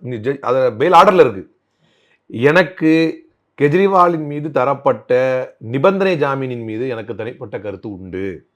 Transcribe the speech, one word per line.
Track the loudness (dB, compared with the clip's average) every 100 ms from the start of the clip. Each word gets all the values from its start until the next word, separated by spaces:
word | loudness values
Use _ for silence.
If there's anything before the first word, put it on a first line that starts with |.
நீ | -10 -8
ஜெ-, | -6 -4
அது | -2 0 0
பெயில் | 0 4
ஆர்டர்ல | 6 6 6
இருக்கு, | 4 2 -12 _ _ _ _ _ _ _ _
"எனக்கு | -2 2 4 2 0 2 2 0 -4 _ _ _ -2
கெஜ்ரிவாலின் | 0 2 2 4 4 2 -6
மீது | -8 -6
தரப்பட்ட | -2 0 0 -2 -2 0 0 0 -2 -6 -12
நிபந்தனை | -8 0 2 2 0 0
ஜாமீனின் | -2 -2 -6 -8
மீது | -8 -8 -6
எனக்கு | -8 -10
தனிப்பட்ட | -10 -10 -12 -14 -12
கருத்து | -10 -12 -12
உண்டு | -14 -12 -8 -8 -10 _